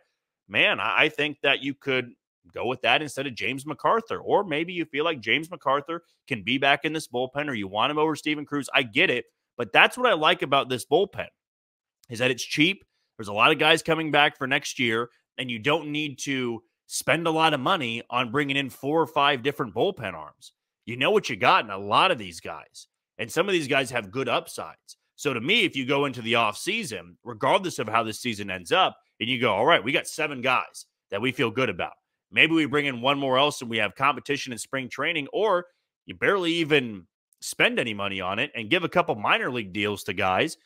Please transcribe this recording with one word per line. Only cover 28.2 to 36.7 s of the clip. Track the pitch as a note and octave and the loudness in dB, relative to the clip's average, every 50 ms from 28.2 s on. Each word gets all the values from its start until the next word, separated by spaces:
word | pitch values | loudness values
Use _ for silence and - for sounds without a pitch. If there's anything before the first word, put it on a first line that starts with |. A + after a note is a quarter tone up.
season | - B2 A2 G2 G#2 G2 | -4 -4 -4 -4 -6 -6
ends | F#2 F#2+ F2 - | -6 -8 -2 0
up, | D3+ F#3 F#3 C3+ - _ _ _ _ - | 2 2 2 2 0 _ _ _ _ -6
and | A2+ A#2 | -4 -2
you | C3 A#2+ | -2 0
go, | B2 A#2 | 2 2
"All | G2 G2 A#2+ | 2 4 4
right, | D#3 E3+ C3 F#2 | 6 4 4 4
we | B2 | 0
got | D3 E3 - | -2 -2 -2
seven | - - - D3+ D3+ C#3+ B2+ | -4 -6 -6 -6 -6 -4 -4
guys | A#2 C3 B2+ A2+ F2 - - - - _ _ _ _ - | 0 0 2 0 0 -4 -10 -18 -20 _ _ _ _ -8
that | F#2+ G2+ | -6 -4
we | A2+ C3 | -2 -2
feel | B2 - B2 A2+ | -2 0 -2 -2
good | G#2+ B2+ C3 A2+ | 0 0 -2 -2
about. | F#2+ D#2+ E2+ D2+ - _ _ _ _ _ _ _ | -2 -4 -6 -8 -8 _ _ _ _ _ _ _
Maybe | - A#2 D3 D#3+ D#3+ | 4 6 6 6 6
we | D#3+ D3+ | 2 2
bring | C3 C3+ D3 C#3+ | 2 0 -2 -2
in | C#3+ B2+ A#2 | -2 -4 -2
one | A#2 C3+ C#3+ C#3 | 0 0 0 2
more | C#3 C3+ B2+ C3 | 2 2 4 4
else | C#3+ D3 C#3+ - | 4 2 0 -4
and | C3 A2+ | -8 -4
we | A#2 A2 | -2 -2
have | G#2+ G2+ - | -2 -2 -2
competition | - C3+ C#3+ C#3 A#2+ - - C#3+ C3+ - C3 | 0 0 0 0 0 -2 -4 -4 -4 -4 -8
in | A#2+ G#2+ | -10 -10
spring | - - - C3+ B2+ A2+ | -10 -8 -8 -8 -8 -8
training," | - - C#3 D#3+ F3 D#3 C#3 - | -8 -4 -4 -2 -2 -2 -4 -4
or | - D#3+ G#3 A3 F#3 F3 F3 - _ _ _ _ _ _ _ | -2 0 2 2 2 2 0 -4 _ _ _ _ _ _ _
you | - G2+ | -16 -8
barely | F2 A#2+ D3+ G3 F#3+ F3 E3 E3 | 0 2 2 2 2 2 0 0
even | E3+ E3 C#3+ | 0 2 4